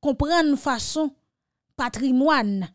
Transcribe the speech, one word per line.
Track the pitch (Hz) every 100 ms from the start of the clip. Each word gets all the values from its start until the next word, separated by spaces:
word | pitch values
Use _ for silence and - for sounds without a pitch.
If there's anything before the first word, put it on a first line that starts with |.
konprann | 285 247 294 339 311 277
fason | 294 240 - 311 302 - _ _ _ _ _ -
patrimwan. | 247 220 269 254 285 294 214 196 185